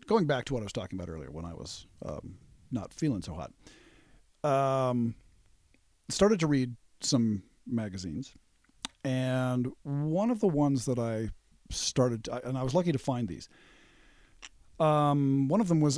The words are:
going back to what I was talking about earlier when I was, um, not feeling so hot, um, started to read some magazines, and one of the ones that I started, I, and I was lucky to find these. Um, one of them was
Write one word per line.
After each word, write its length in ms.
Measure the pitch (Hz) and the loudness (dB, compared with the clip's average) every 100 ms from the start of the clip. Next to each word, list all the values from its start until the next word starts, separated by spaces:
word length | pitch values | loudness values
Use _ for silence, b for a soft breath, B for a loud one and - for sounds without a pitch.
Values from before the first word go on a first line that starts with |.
| - | 0
going 200 | 220 151 | 2 4
back 180 | 131 - | 0 -2
to 80 | |
what 80 | 127 | -6
I 40 | 101 | -4
was 80 | |
talking 260 | - 92 95 | -8 -8 -8
about 100 | 90 | -8
earlier 220 | 80 67 | -10 -10
when 140 | 76 85 | -10 -10
I 80 | |
was, 320 | 85 - - - - - | -10 -12 -14 -18 -14 -10
um, 300 | 76 82 92 - - - | -10 -12 -18 -20 -20 -8
not 220 | 120 - | -8 -8
feeling 280 | - 156 104 | -4 -2 -2
so 120 | 90 85 | -6 -10
hot, 180 | 71 - B B B B B B _ _ | -10 -14 B B B B B B _ _
um, 720 | 151 139 135 135 127 123 117 113 - - _ _ _ _ _ _ - | 0 2 2 2 2 2 0 -4 -16 -20 _ _ _ _ _ _ -10
started 300 | - 202 214 | 2 4 4
to 60 | 160 | 4
read 280 | 139 127 117 _ _ | 2 0 -6 _ _
some 420 | - 135 113 104 - _ - | 0 2 2 0 -6 _ -6
magazines, 680 | 117 107 92 90 76 139 - _ _ _ _ - - | -4 -4 -6 -8 -8 -10 -16 _ _ _ _ -16 -8
and 680 | 135 131 127 127 127 127 127 - | -4 -2 0 0 0 0 -2 -6
one 460 | 143 143 151 165 226 | -6 -4 0 0 0
of 100 | 226 | 2
the 80 | 202 | 2
ones 380 | 147 143 135 123 | 4 2 2 0
that 140 | 120 | 0
I 300 | 117 110 110 - _ _ - | 0 -2 -4 -8 _ _ -10
started, 580 | - - - 127 113 - | -6 -2 2 2 2 -6
I, 100 | 123 | -8
and 140 | 123 131 | -4 -2
I 60 | |
was 100 | 131 | 0
lucky 180 | 160 175 | 2 2
to 60 | 135 | 0
find 280 | - 123 107 | 0 -2 -2
these. 200 | 82 - b b b b b b b b b - - - - | -6 -12 b b b b b b b b b -20 -20 -20 0
Um, 680 | 156 151 147 143 139 135 135 | 2 4 4 4 4 4 4
one 140 | 196 | 2
of 60 | 190 | 4
them 100 | 160 | 4
was 180 | 151 | 4